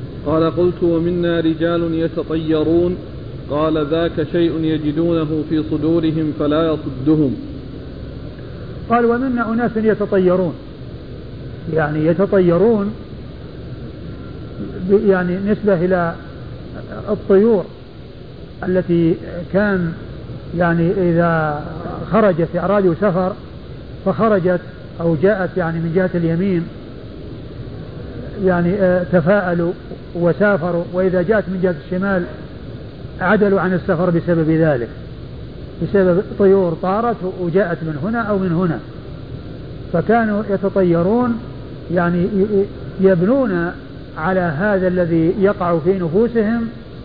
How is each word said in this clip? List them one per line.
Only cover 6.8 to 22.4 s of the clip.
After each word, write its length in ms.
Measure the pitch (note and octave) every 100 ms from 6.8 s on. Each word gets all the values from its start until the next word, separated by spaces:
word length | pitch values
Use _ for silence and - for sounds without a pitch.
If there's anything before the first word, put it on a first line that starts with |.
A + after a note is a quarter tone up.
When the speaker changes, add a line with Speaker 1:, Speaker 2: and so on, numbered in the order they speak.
| D3+ B2+ C#3 D#3 C3+ G2 - - - - - - - - - - - - - - -
Speaker 2:
قال: 140 | A#3
"ومنا 480 | A#3 A#3+ C4+ A#3+ A3
أناس 180 | A3+ A#3 G#3+
يتطيرون"، 760 | G#3+ G3+ G3+ G3 F3+ F3+ F3 - - - - - - - - - - - -
يعني 320 | D#3 D3 D#3 D#3
يتطيرون 880 | E3+ G3 G3 F3 E3+ A3 G#3+ G3+ - - - - - - - - - - - - - - - - - - - F#3
ب-، 180 | G3+ G#3
يعني 280 | F#3 F3+ F#3
نسبة 480 | G3+ G#3 G3+ F3
إلى 300 | F3+ F#3 E3+ - - - - - - - - - -
الطيور 560 | G#3 - G3 A3+ G3+ - - - - - - - - - -
التي 500 | F3+ F3+ F3 E3+ E3 - - F3 E3+
كان 400 | F#3+ G#3 F#3+ E3 D#3+ - - - - - E3+
يعني 320 | E3+ E3+ E3
إذا 720 | G3 F3 E3 E3+ E3 D#3 D3 D#3+ - - - -
خرجت 360 | G#3 G#3 E3